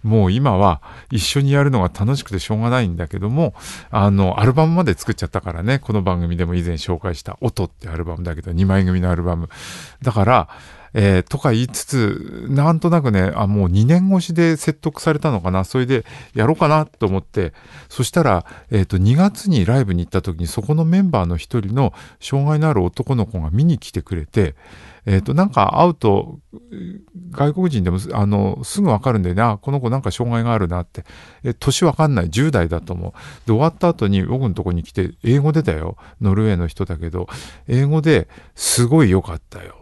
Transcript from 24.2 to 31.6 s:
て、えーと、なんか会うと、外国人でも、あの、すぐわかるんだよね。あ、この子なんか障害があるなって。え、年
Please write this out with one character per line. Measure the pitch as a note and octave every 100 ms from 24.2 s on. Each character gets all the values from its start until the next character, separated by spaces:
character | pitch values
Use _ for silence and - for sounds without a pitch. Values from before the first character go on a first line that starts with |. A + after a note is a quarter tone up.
| D2
て、 | - F2 - - - - - -
え | F#2+
ー |
と、 | G2+ C#3+
な | G3
ん |
か | - G2+ -
会 | F3
う |
と、 | E3 A2 G2+ - - _ A3 A#3+ G3+ F3+ G3 _ F3+ F3+
外 | - C#3+
国 | D3+ F3+
人 | B2
で | F2+
も、 | F#2 A2
あ | B2 G2+
の、 | G2+ G2 -
す | B2 G3+
ぐ | G3
わ | G#2
か | C3
る | A2
ん |
だ | F2+
よ | F2+
ね。 |
あ、 | A#2 G#2
こ | -
の | C#3
子 | A#2+
な | C3
ん |
か | A#2
障 | - A#2+
害 | A#2
が | A#2
あ | A2+
る | F2
な | F2
っ | F2
て。 | - - - - -
え、 | C3+
年 | A#2